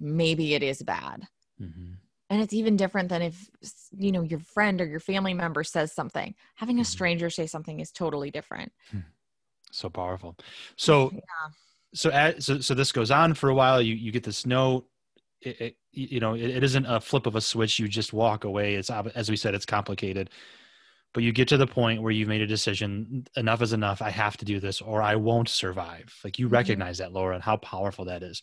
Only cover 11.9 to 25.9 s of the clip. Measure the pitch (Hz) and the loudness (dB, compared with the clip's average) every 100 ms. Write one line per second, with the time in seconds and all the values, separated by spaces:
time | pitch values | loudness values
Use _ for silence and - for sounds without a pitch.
11.9 | 165 160 139 156 175 139 135 127 131 135 | -2 2 4 4 2 -2 -2 0 0 0
12.9 | 135 110 143 165 151 139 135 131 131 113 | 2 4 6 6 4 2 6 6 6 4
13.9 | 110 113 117 110 101 123 127 131 127 - | 0 -2 -4 -4 -4 0 4 4 2 -2
14.9 | _ _ _ _ _ 127 117 117 - _ | _ _ _ _ _ -12 -8 -10 -10 _
15.9 | - 131 131 110 113 120 127 135 131 131 | -10 -4 0 0 0 -2 2 2 2 2
16.9 | 113 - 139 120 110 - 117 110 - 107 | 0 2 0 2 -2 -2 0 0 0 -2
17.9 | 104 101 107 113 107 107 101 104 101 92 | -2 -4 2 2 2 -2 -2 -2 -2 -4
18.9 | 113 107 120 107 107 110 101 - 104 104 | -6 -6 -4 -2 0 0 -2 -2 -2 -2
19.9 | 98 101 95 95 - - - - _ _ | -4 -4 -4 -6 -10 -20 -20 -20 _ _
20.9 | _ _ - 117 113 127 143 135 - 117 | _ _ 0 2 4 4 6 4 4 2
21.9 | 113 110 110 107 107 107 107 113 101 107 | 2 0 0 2 0 0 0 0 -2 -2
22.9 | 101 110 131 123 - 113 113 117 110 104 | -4 -6 -8 -8 -2 0 2 2 2 0
23.9 | 98 107 95 104 - 101 101 98 95 107 | 0 -2 0 -2 -2 -4 -4 -2 -6 -4
24.9 | 107 107 107 110 117 117 - 95 92 82 | 0 2 2 4 4 2 0 -2 -4 -8